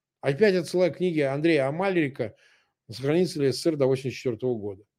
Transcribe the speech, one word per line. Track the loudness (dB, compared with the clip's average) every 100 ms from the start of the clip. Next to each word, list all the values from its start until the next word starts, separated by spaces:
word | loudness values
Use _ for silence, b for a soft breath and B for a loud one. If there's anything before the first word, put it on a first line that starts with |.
| _ _
Опять | -4 2 4
отсылаю | 4 0 0 0
к | 0
книге | -2 0 0
Андрея | 0 2 2 2
Амалерика | 0 0 0 0 -2 -8 -10 _ _ _ _ -16
«Сохранится | -6 0 2 0 0
ли | 0
С | 0
С |
С | -2
Р | 2
до | 2
восемьдесят | 0 -4 -6
четвёртого | -6 -4 -4
года?». | -4 -6 -12 _